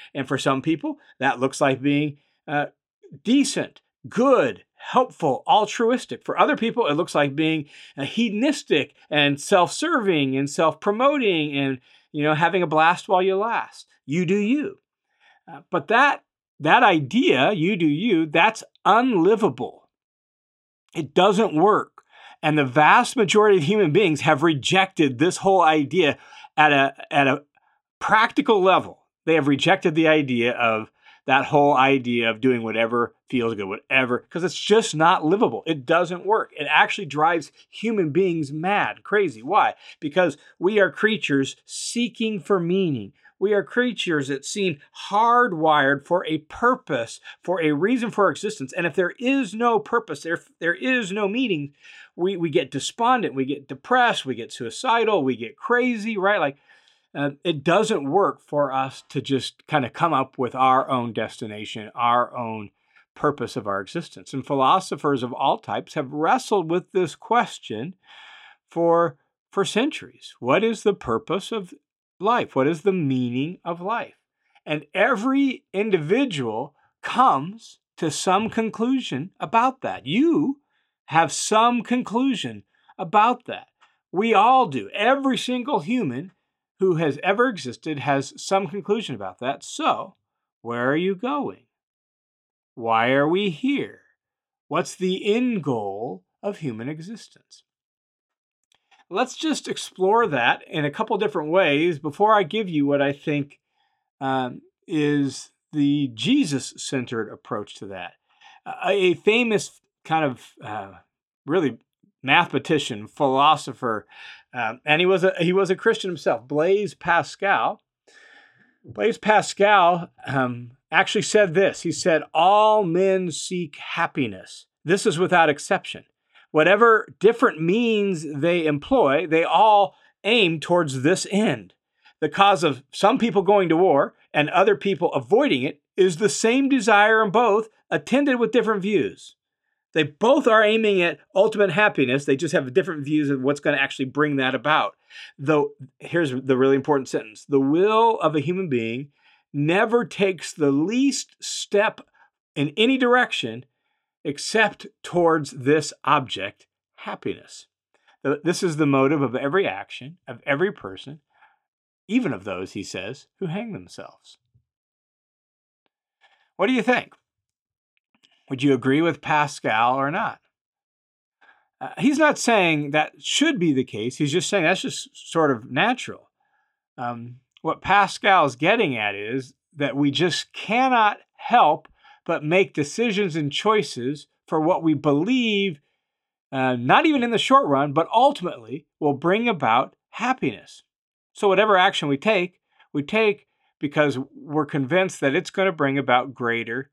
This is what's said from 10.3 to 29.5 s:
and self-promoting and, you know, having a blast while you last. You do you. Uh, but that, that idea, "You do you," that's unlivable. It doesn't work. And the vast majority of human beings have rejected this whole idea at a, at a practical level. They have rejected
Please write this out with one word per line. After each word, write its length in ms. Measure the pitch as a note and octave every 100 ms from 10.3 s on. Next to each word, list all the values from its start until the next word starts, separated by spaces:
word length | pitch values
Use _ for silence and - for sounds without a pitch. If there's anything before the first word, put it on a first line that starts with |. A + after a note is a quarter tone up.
| C3
and 120 | C#3+
self-promoting 1080 | D#3+ D#3+ D3 G#3 G#3 C4+ D4 A3 E3+ D3+ C#3
and, 220 | C#3 C3 _ _ _
you 120 | D#3
know, 120 | D3 D3+
having 260 | E3+ F#3
a 60 | F3
blast 420 | D#3 D#3+ F3 -
while 120 | F#3
you 140 | F#3+ F#3+
last. 520 | A3 G3+ G2+ - - _ -
You 200 | D#3+ E3+
do 120 | G3+
you. 400 | G#3 C#4+ C#4 - _ _ _ _ _ _ -
Uh, 140 | D3 -
but 200 | F3 C#3
that, 340 | A3+ C#4+ - _ _ _ -
that 220 | D3 G#3
idea, 680 | A#3 E3 C3+ A3 E4+ C3+ D3+
"You 240 | G#3 E3 G#3+
do 100 | D#3+
you," 400 | D3 A#3 E3+ D#3+
that's 380 | E3 G3 A3 - _ F3
unlivable. 1040 | G#3+ C4 G3+ E3+ G#3+ G3 A#2+ A2+ - _ _ _ _ _ _ _ _ _ _ _ E3
It 180 | C#3
doesn't 400 | - F#3+ G3 G#3+
work. 500 | D3+ G3 F3+ - _ - - - -
And 160 | D#3 D3+
the 60 |
vast 540 | C3+ C3+ D3+ G#3+ A#3 C4
majority 400 | G3+ G#3+ G#3+ F#3+
of 60 |
human 280 | C#3+ G#3+ F3
beings 300 | D#3+ F#3 D3+
have 220 | C#3+ D3
rejected 760 | E3 D3 A2 F3+ F#3+ - D3 A#2+
this 200 | E3 F3+
whole 240 | F#3+ F#3+
idea 560 | D#3+ D#3 C#3 F3 D3+ B2 - - - -
at 160 | D3+
a, 220 | C#3+ C3+ - -
at 160 | D3 C#3
a 160 | D3 - _ _ _ _ -
practical 640 | - G#3+ G3+ - B3 G#3+
level. 440 | F#3 E3 G#2 - _ _ -
They 80 |
have 140 | D#3+
rejected 480 | C#3